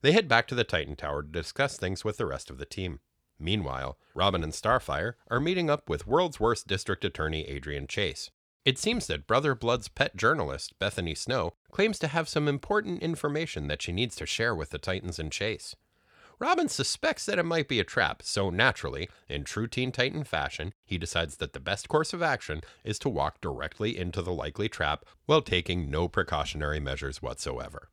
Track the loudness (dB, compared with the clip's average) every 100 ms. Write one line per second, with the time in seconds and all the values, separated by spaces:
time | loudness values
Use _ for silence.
0 | 8 6 8 6 6 0 2 2 0 -6
1 | -4 -4 -4 -4 -6 -2 -2 0 -4 -2
2 | -4 -2 -4 -4 -8 -12 -10 -6 -6 -8
3 | _ _ _ _ 0 0 0 -4 -6 -8
4 | _ 2 4 4 0 -2 2 2 2 -2
5 | -2 -6 _ 0 2 2 2 0 0 -4
6 | 2 4 4 2 2 2 0 -2 0 -2
7 | -2 0 -2 0 -4 -6 -6 -6 -4 -2
8 | -2 -2 -12 _ _ _ 0 2 2 0
9 | -2 -4 2 4 4 2 2 2 0 -2
10 | -2 2 2 2 0 -4 -8 _ -2 0
11 | -4 -4 -2 0 0 -4 _ 0 0 2
12 | 0 0 0 0 2 0 2 0 0 -4
13 | -2 -2 -2 -2 -2 -4 -2 -2 -2 0
14 | 0 -2 -4 0 0 0 -4 -6 -4 -4
15 | -4 -4 -4 -2 -2 -4 -8 -16 _ _
16 | _ _ -20 _ 2 4 2 0 -2 2
17 | 0 0 -2 0 2 2 2 2 2 2
18 | 2 0 -4 0 0 6 4 4 -4 -4
19 | -6 -10 _ -6 -4 -2 -2 -2 -2 0
20 | 0 0 -2 -2 -2 -4 -8 -8 _ -4
21 | 0 0 -2 -4 -8 -6 -4 -4 0 0
22 | 0 0 0 0 -2 -8 -8 -12 -6 -2
23 | 0 0 -2 -2 -6 -4 -6 -4 -4 -2
24 | -2 -2 -2 -2 -4 -4 -4 0 0 0
25 | -6 _ 4 4 6 0 2 0 0 0
26 | 2 0 0 0 -2 -2 -2 -2 -2 -4
27 | -6 -6 -8 -6 -6 -6 -8 -12 -18